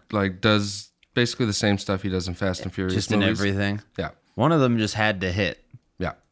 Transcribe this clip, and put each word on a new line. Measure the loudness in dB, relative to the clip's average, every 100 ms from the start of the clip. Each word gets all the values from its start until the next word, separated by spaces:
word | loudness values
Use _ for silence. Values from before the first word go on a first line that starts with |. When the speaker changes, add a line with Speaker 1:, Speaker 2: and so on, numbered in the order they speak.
| -6
Speaker 1:
like, | -2 0 0
does | 2 4 2 -6 -12 _ _
basically | 0 0 0 0
the |
same | 2 2 2
stuff | 0 -4
he | -2
does | -2 -2
in |
Fast | -4 -2 -2
and | -6
Furious | -4 -2
Speaker 2:
Just | -2 0
in | 0
Speaker 1:
movies. | 2 0
Speaker 2:
everything. | 0 0 -2 -4 -8 -8
Speaker 1:
Yeah. | -8 -10 _
Speaker 2:
One | 0 2
of | 4
them | 4 2
just | 0
had | 0 0 0
to | -2
hit. | 0 -2 -4 _ -20 _ -8
Speaker 1:
Yeah. | -6 -8 _